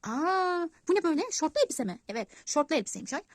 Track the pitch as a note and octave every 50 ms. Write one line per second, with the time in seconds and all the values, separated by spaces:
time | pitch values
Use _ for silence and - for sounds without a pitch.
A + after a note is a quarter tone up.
0 | - G3+ A3+ C4 D#4 F4+ F#4+ F#4+ F#4 F4+ F4+ F4 F4 E4 _ - _ - F4 G#4
1 | - E4+ D#4 C#4+ G4+ B4 - - D#4 D#4 - D5 C#5+ - - - B3 G3 F3 A#3+
2 | _ - G3+ A3+ G#3 _ - - - - - D4+ D4 - D#4+ C#4 G3+ - - F#3
3 | - - B3+ D4+ G#4 _ -